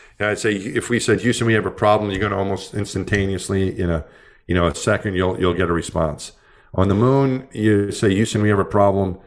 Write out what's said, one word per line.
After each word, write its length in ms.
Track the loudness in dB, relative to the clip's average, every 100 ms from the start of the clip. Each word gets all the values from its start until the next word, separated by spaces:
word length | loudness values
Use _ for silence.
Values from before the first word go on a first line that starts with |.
| -18 -4
you 60 | -4
know, 60 |
I'd 80 | 0
say 140 | -2
if 360 | -2 -4 -6 -2
we 100 | -2
said, 220 | 0 0
"Houston, 260 | 0 0 2
we 60 |
have 120 | 2 0
a 60 |
problem," 400 | 0 2 2 0
you're 80 | -2
gonna 180 | -2 -2
almost 360 | -2 -4 -6
instantaneously, 1040 | -8 -6 -6 -2 0 0 -4 -2 -2 0 -2
in 100 | -2
a, 160 | -2 -4 -20 -20 _ -2
you 80 |
know, 140 | 0 0
a 80 | 0
second, 400 | 0 0 0 0
you'll, 240 | 0 0
you'll 140 | 0
get 160 | 0 0
a 40 |
response. 600 | -2 -2 -2 -2 -4 -14 -20 _ _ _
On 160 | -2 2
the 60 | 4
moon, 520 | 4 4 2 -2 -6
you 380 | -2 2 2 0
say, 220 | 0 2
"Houston, 280 | 2 0 2
we 80 | 2
have 100 | 2
a 60 | 2
problem," 540 | 2 4 2 -2 -4